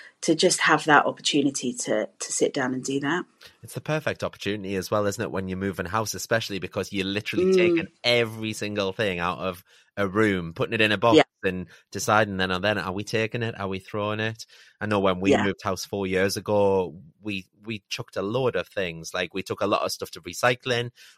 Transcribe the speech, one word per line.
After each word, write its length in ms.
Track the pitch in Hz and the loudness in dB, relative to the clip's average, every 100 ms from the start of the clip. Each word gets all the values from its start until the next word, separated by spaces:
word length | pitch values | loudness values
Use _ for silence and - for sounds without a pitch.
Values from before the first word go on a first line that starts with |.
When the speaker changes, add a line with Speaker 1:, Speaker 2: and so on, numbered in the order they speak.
| - _ | -20 _
Speaker 1:
to 120 | - | 0
just 260 | 160 180 - | 4 4 4
have 240 | 160 156 | 2 2
that 220 | 156 143 - | 6 6 4
opportunity 640 | - - 147 139 - 123 | -2 0 2 2 -2 -6
to, 340 | 120 - 110 - _ | -6 -2 -2 -2 _
to 140 | - | -8
sit 200 | - - | -2 0
down 220 | 143 127 | 0 -4
and 100 | 131 | -4
do 160 | 127 139 | -4 -2
that. 240 | 143 165 - _ - _ | -2 -2 -4 _ -20 _
Speaker 2:
It's 100 | 113 | -12
the 80 | 127 | -10
perfect 420 | - 156 123 92 | -4 -4 -2 -4
opportunity 520 | 92 - 101 107 95 95 | -6 -4 -4 -4 -2 -4
as 140 | 90 | 0
well, 160 | 107 101 | 2 2
isn't 160 | 101 | 0
it, 80 | 87 | -4
when 180 | 87 92 | -4 -4
you're 80 | 92 | -4
moving 300 | 98 87 87 | -4 -4 -4
house, 260 | 107 107 | -2 -4
especially 460 | 95 - 113 - 98 | -8 -2 -2 -2 -6
because 340 | 90 104 92 | -6 -6 -4
you're 140 | 98 95 | -4 -2
literally 400 | 104 - - 185 | -4 -4 0 4
Speaker 1:
Mm. 100 | 185 | 4
Speaker 2:
taking 320 | 175 170 - _ | 4 2 -2 _
every 480 | 120 120 113 110 110 | 0 2 0 -4 -6
single 400 | 107 104 104 95 | -4 -4 -2 -2
thing 260 | 107 104 87 | 0 -2 0
out 200 | 87 71 | -2 -2
of 260 | 92 90 _ _ _ - | -6 -6 _ _ _ -4
a 100 | 101 | 0
room, 460 | 98 110 92 82 | 2 2 2 -4
putting 220 | 85 95 | -4 -4
it 60 | 110 | 2
in 100 | 107 | 2
a 60 | 104 | 4
box 180 | 117 156 | 6 6
Speaker 1:
Yeah. 320 | - _ 95 | 6 _ -4
Speaker 2:
and 160 | 92 90 - _ | -4 -8 -16 _
deciding 460 | 98 117 107 107 95 | -6 2 4 4 0
then 140 | 92 | 0
and 120 | 90 | 0
then, 140 | 104 104 | 0 0
are 140 | 90 | -4
we 100 | 95 | -6
taking 400 | 104 110 110 120 | -4 -2 -2 -4
it? 160 | 113 107 | -6 -6
Are 100 | 98 | -6
we 100 | 95 | -6
throwing 420 | - 107 104 107 | -6 -4 -4 -2
it? 240 | 110 113 - - - _ | -4 -6 -16 -20 -20 _
I 60 | 104 | 0
know 140 | 104 | 4
when 200 | 98 90 | 4 4
we 100 | 98 | 4
Speaker 1:
Yeah. 120 | 101 | 4
Speaker 2:
moved 180 | 101 92 | 2 -2
house 220 | 101 92 - | -4 -4 -4
four 200 | 101 95 | -4 0
years 300 | 92 98 101 | 2 2 0
ago, 580 | 98 104 101 95 87 78 160 _ | 0 4 4 4 0 -6 -20 _
we, 240 | 107 98 - 101 | -10 -8 -12 _
we 180 | 107 107 - | -12 -12 -10
chucked 280 | - - 101 | -12 -8 -6
a 60 | |
load 340 | 98 123 123 92 | -2 0 0 0
of 120 | - | -4
things. 440 | 101 90 82 80 | -4 -4 -6 -8
Like, 200 | 92 90 | -6 -4
we 80 | 98 | -6
took 180 | - 104 | -6 -2
a 40 | 101 | 0
lot 160 | 101 | 0
of 100 | 92 | 0
stuff 180 | - 98 | -4 -10
to 80 | 92 | -12
recycling. 680 | 90 - 123 123 131 120 120 - - | -14 0 0 0 -2 -2 -2 -10 -20